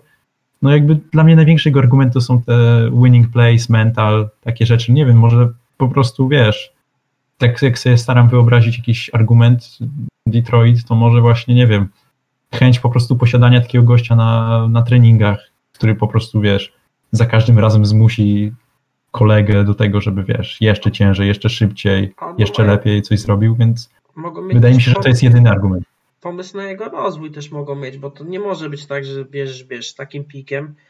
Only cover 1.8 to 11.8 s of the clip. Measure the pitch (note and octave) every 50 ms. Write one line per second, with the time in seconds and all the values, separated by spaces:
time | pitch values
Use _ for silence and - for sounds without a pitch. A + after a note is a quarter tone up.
1.8 | B2+ A#2+ C3 C3+ C3+ B2 A#2+ C3 B2 - B2+ B2 A#2+ - A#2+ A#2+ A#2 A#2 A#2 A#2
2.8 | A2+ A#2 B2 A#2+ B2+ B2+ B2 A#2+ A#2 A#2 - B2 A#2+ A#2 A#2 A#2 A#2 - A#2 A2
3.8 | A2 A2+ A2+ A#2 A2 G#2+ G#2+ G#2+ G#2+ G#2 - _ _ A#2 A#2 - A#2+ A#2 A#2 A2+
4.8 | A#2 - B2+ D3 D3+ B2+ A#2+ A#2 A#2 A#2 A#2 A#2+ B2 A#2 - _ _ _ _ _
5.8 | C3+ B2+ - C#3+ C3 A#2+ - - C3 C3 D3 C#3 A2+ G#2+ G#2 - - _ _ _
6.8 | _ _ _ _ _ _ _ _ _ _ _ _ B2+ A#2+ A#2+ - D3 C3 A#2+ -
7.8 | - B2+ B2 A#2+ A#2 - B2+ A#2+ A#2+ A#2 B2 B2 A#2 A#2 A#2+ A#2 A2 A#2 A#2 -
8.8 | - - A2+ - - - - A2+ A2 G#2+ A#2+ A#2 A#2 A#2+ B2 A#2+ - - _ _
9.8 | B2 A#2 C#3+ D3 A#2 - - _ _ A2 G#2+ A#2+ A#2 - A#2+ A#2 A2+ A#2 A#2+ A#2
10.8 | - - A#2 A2+ A#2 A#2 A#2 A#2+ A#2 A#2+ A#2 A#2 - B2 B2 B2 B2 A2+ A2 G2+